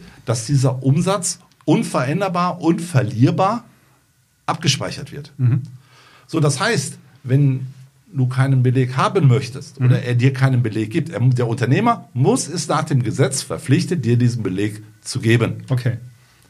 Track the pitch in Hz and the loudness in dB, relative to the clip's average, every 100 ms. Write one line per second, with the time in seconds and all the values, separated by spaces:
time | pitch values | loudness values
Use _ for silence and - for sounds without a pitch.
0 | - - - 120 - 139 131 127 135 156 | -16 -10 -6 -4 0 2 2 2 2 2
1 | 180 202 - - _ _ - - - 156 | 2 0 -2 -8 _ _ 0 0 2 -2
2 | 127 180 190 175 180 175 165 170 - 127 | 0 -2 -2 0 -2 0 0 0 0 0
3 | 104 107 147 - 190 233 - _ _ _ | 0 2 2 2 0 -2 -8 _ _ _
4 | _ _ _ _ - 170 - - 92 135 | _ _ _ _ -8 -4 -4 -4 -6 -10
5 | 143 - - - 120 123 - - _ _ | -14 -16 -14 -4 0 0 -4 -16 _ _
6 | - _ - 160 147 - 214 214 - - | -20 _ -6 -2 0 0 -2 -2 -4 -10
7 | - _ 120 139 139 127 127 - - _ | -20 _ 0 2 2 0 -6 -14 -20 _
8 | _ 180 127 127 135 131 123 127 127 143 | _ -4 -2 0 2 4 2 2 0 0
9 | 202 190 139 117 - - - - 123 120 | 0 4 4 4 0 -10 -12 -2 2 2
10 | 123 120 131 - 135 123 120 107 107 165 | 0 2 2 2 2 2 0 -2 -2 -2
11 | 143 101 127 127 117 117 110 170 240 196 | -4 0 2 2 0 0 2 2 2 0
12 | - 120 165 254 - 175 - 156 156 131 | -4 0 2 2 -2 -6 -2 -2 0 0
13 | 107 92 175 - - 80 - 165 - 175 | 0 0 0 -2 -8 -6 0 0 0 -2
14 | 113 120 120 113 95 92 107 - - _ | 0 2 2 0 -4 -2 -4 -6 -18 _
15 | - - 113 120 104 - - 127 123 113 | -10 -2 2 2 2 -4 -4 -2 -2 -6
16 | - - _ _ | -10 -20 _ _